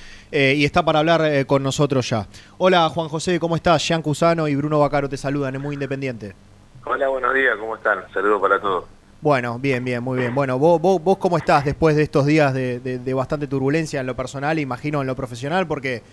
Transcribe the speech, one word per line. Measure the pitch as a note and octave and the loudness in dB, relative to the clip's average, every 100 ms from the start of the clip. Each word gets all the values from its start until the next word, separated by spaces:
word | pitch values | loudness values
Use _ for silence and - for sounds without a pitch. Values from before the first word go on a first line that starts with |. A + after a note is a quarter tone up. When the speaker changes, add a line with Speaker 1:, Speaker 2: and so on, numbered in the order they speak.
| - - - | -20 -20 -4
Speaker 1:
eh, | D3 C3+ D3 | 2 4 4
y | |
está | C#3+ F3 D#3+ | 4 2 4
para | D#3 | 2
hablar, | D#3+ E3 D#3 | 4 4 4
eh, | C#3+ C3+ | 2 2
con | C#3 | 2
nosotros | C3+ C#3 C#3+ C3+ - | 2 0 2 2 0
ya. | A#2 G2 - - - | -4 -4 -14 -20 0
Hola, | F#3 F3+ D#3+ | 4 4 2
Juan | E3 D#3+ | -2 -6
José, | D#3 F#3 E3+ | -4 -2 0
¿cómo | E3 E3 | 0 0
estás? | F3 D#3 - | 2 2 2
Jean | E3 | -2
Cusano | D#3 C#3+ E3+ E3 D#3 | 0 2 2 2 0
y | C#3 | 0
Bruno | D3+ D#3 | 0 2
Bacaro | C#3+ C#3+ C#3 | 2 2 -2
te | C#3 | -4
saludan, | C#3 C#3+ C3+ C3+ | -4 -4 -4 -6
es | |
Muy | C#3+ | -8
Independiente. | C#3+ C3+ C3+ C3+ A#2 G#2 - - - - - - | -8 -6 -6 -6 -8 -14 -16 -20 -20 -20 -16 -6
Speaker 2:
Hola, | B2+ C3+ | -2 -2
buenos | C3+ B2 | 0 0
días, | C3+ C3 G#2+ | 2 0 0
¿cómo | A2 G#2+ | -6 -4
están? | A2 G2 - | -2 -2 -2
Saludos | G2 G2+ G#2 | -2 0 2
para | F#2+ G2 | 2 2
todos. | G2+ F2 - - _ - | 0 -4 -6 -20 _ -4
Speaker 1:
Bueno, | D3+ C3+ A#2+ A#2+ | 0 0 -2 -4
bien, | C#3 B2 | -2 -2
bien, | B2+ A#2+ | -2 -4
muy | B2+ B2+ | -2 -2
bien. | B2 | -2
Bueno, | C3 C3+ B2+ | -2 -2 2
vos, | D#3+ E3 | 2 4
vos, | F3 F#3 | 2 0
vos | E3 F#3+ | 0 0
¿cómo | F#3 E3+ | 0 0
estás | - D3+ C#3 | 2 2 2
después | - D#3+ D3+ | 0 2 2
de | |
estos | D3+ D3 C#3+ | 2 2 4
días | D#3 C#3 | 4 2
de, | C3 B2+ B2 | 0 -4 -4
de, | B2+ B2+ | -6 -6
de | B2+ | -4
bastante | C3 B2+ D3+ C#3+ | -2 -2 -4 -4
turbulencia | C3+ C3+ D#3+ D#3 C#3+ | -2 0 0 -2 -4
en | B2+ | -6
lo | B2 | -6
personal, | B2 C#3 C#3+ D#3+ | -8 -6 -4 -2
imagino | C3+ A#2+ D3 D3 | -4 -6 -4 -4
en | C3 | -4
lo | B2+ | -6
profesional? | B2+ A#2+ C#3+ F3+ E3+ | -8 -8 -4 -2 -2
Porque, | D3 C3 A#2 - | -4 -4 -8 -10